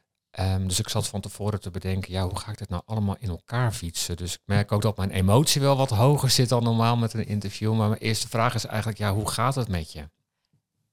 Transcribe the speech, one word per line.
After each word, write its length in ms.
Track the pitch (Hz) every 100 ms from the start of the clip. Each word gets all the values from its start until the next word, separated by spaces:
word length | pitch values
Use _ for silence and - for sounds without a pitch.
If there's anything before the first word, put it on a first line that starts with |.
| _ _ _
Ehm, 360 | - 95 95 92
dus 120 | 90
ik 100 | 107
zat 180 | 110 -
van 140 | 101
tevoren 400 | 101 - 104 104
te 100 | 92
bedenken, 400 | 90 92 95 92
ja, 100 | 92
hoe 160 | 92 92
ga 120 | -
ik 60 | 104
dit 120 | 101
nou 120 | 87 -
allemaal 300 | 110 101 98
in 100 | 110
elkaar 420 | 82 - 120 120
fietsen? 460 | 98 85 - - 87
Dus 160 | 90
ik 80 | - -
merk 260 | 101 101
ook 100 | 104
dat 160 | 110 98
mijn 120 | 95
emotie 520 | 92 92 113 151 143
wel 160 | 139 135
wat 120 | 135
hoger 400 | 104 131 143 131
zit 200 | - 120
dan 140 | 123
normaal 340 | 117 113 113 120
met 160 | 113
een 140 | 110 -
interview. 460 | 104 98 - 110 110
Maar 120 | 107
mijn 120 | 110
eerste 260 | 110 110 -
vraag 260 | 117 117 117
is 100 | -
eigenlijk, 320 | 107 110 104
ja, 160 | 104
hoe 160 | 101 101
gaat 260 | - 120 135
het 120 | 107
met 240 | 87 78
je? 180 | 80 76 _ _ _ _ _ _ _ _